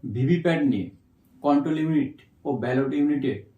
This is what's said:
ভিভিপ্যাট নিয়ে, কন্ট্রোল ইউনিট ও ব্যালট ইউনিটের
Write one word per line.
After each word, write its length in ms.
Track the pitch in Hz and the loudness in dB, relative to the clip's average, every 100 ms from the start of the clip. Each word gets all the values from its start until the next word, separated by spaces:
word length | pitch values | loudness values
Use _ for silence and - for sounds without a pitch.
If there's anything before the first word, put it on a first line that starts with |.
| 135 110 | -8 -2
ভিভিপ্যাট 460 | 131 175 175 165 143 | 2 2 2 0 0
নিয়ে, 160 | 104 92 - _ _ _ _ | 0 -4 -12 _ _ _ _
কন্ট্রোল 340 | 143 143 139 156 | 2 2 2 -2
ইউনিট 360 | 156 156 131 - - _ 151 | 0 0 0 -6 -20 _ -6
ও 20 | 135 | -4
ব্যালট 280 | 120 131 135 143 | -2 0 0 0
ইউনিটের 380 | 143 147 131 101 - | 0 0 -2 -6 -10